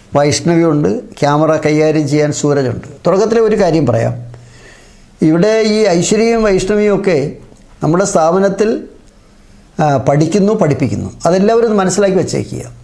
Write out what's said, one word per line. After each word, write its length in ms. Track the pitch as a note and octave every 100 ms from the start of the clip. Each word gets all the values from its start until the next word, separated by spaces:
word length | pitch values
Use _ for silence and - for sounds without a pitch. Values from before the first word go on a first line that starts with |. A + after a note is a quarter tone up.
| - C#3+
വൈഷ്ണവിയുണ്ട്, 840 | D3 - E3+ E3+ E3 D3 E3+ A3+
ക്യാമറ 540 | - - C#3+ D3 D#3 D#3
കൈകാര്യം 520 | D3+ D3+ D#3 D#3 C#3+
ചെയ്യാൻ 240 | D3 D3+
സൂരജുണ്ട്. 540 | D3 D3 C#3 B2+ A#2 - - D#3+
തുടക്കത്തിലെ 340 | F#3+ A3 A3+
ഒരു 200 | A3 G#3
കാര്യം 240 | F3+ D#3+ B2+
പറയാം. 280 | A2+ A#2+ A#2 - - - - - - - - - -
ഇവിടെ 400 | D#3 E3 G#3 A3
ഈ 220 | A3 G#3+
ഐശ്വര്യയും 600 | G#3+ F3 - G#3+ A3+ A#3
വൈഷ്ണവിയും 560 | G#3+ F#3+ F#3+ G#3 G#3 G3
ഒക്കെ 320 | G3 D3+ D3 - - - - -
നമ്മുടെ 220 | D3+ F3+ G3
സ്ഥാപനത്തിൽ, 760 | F3 D#3+ F#3 G3 F#3+ G#3+ C#4+ - - - - - - - - - -
ആ, 180 | D3+ C#3
പഠിക്കുന്നു, 560 | D3+ D3 D#3+ G3+ G3+
പഠിപ്പിക്കുന്നു. 560 | A3 D#3+ C#3+ A#2+ G2 F#2+ - E3
അതെല്ലാവരും 400 | F#3+ G#3 A#3 A#3
ഒന്ന് 140 | G#3
മനസ്സിലാക്കി 360 | F#3 F#3 G3 F#3
വെച്ചേക്കുക. 460 | - C3+ - - - -